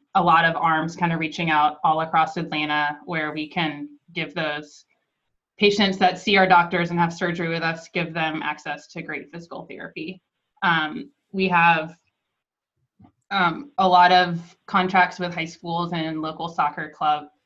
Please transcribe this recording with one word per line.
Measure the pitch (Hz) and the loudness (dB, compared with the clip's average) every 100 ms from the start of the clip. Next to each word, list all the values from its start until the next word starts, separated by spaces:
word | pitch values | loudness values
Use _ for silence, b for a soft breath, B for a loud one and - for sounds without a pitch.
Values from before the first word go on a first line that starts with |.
| _ 196 | _ 0
a | |
lot | 175 165 | 4 4
of | 165 160 | 4 2
arms | 165 160 165 - | 0 0 -2 -2
kinda | 170 165 | -2 -2
reaching | 160 151 165 | -4 -4 0
out | 156 151 - | 2 2 2
all | 170 156 | 0 0
across | 165 165 160 - | 0 0 0 -2
Atlanta | 156 156 151 151 147 147 - | -6 -4 -2 -2 -2 -4 -8
where | 165 151 | -6 -4
we | 156 151 | -6 -8
can | - 160 147 147 - _ | -4 -4 -4 -12 -16 _
give | 170 156 | -10 -8
those | 175 160 147 147 - _ _ _ _ _ _ _ - | -6 -6 -6 -10 -20 _ _ _ _ _ _ _ 0
patients | 208 202 196 190 | 2 4 2 4
that | 185 180 | 2 2
see | - 196 | 2 4
our | 190 | 6
doctors | 185 175 180 170 | 6 4 0 -2
and | 170 | 0
have | 170 | -2
surgery | 170 180 170 170 | -2 -4 -4 -4
with | 165 | -4
us, | 165 165 - | -4 -6 -6
give | 185 160 | -6 -6
them | 165 160 156 | -4 -4 -4
access | 151 151 160 147 - | -6 -8 -8 -10 -12
to | 170 | -14
great | 160 147 - | -10 -12 -12
physical | 170 170 165 170 | -18 -16 -16 -16
therapy. | 170 165 170 160 185 _ _ _ _ | -16 -16 -14 -14 -14 _ _ _ _
Um, | 190 165 156 156 - _ _ | 0 0 0 -6 -14 _ _
we | 190 190 | -4 0
have, | 175 170 165 160 - _ _ _ _ _ _ _ _ _ _ _ _ - | 4 4 2 -2 -12 _ _ _ _ _ _ _ _ _ _ _ _ -6
um, | 196 175 160 - - | 0 0 -2 -8 0
a | 190 | 4
lot | 180 180 | 6 8
of | 180 180 170 - _ - | 6 4 -2 -10 _ -4
contracts | 196 185 190 175 - | 0 2 2 2 0
with | 180 | -8
high | 170 165 | -6 -8
schools | - 170 170 170 | -10 -6 -4 -4
and | 170 160 156 | -4 -4 -4
local | 156 156 165 | -6 -6 -6
soccer | 165 147 147 151 | -2 -2 -2 -10
club, | - 151 151 147 _ | -4 -2 -2 -4 _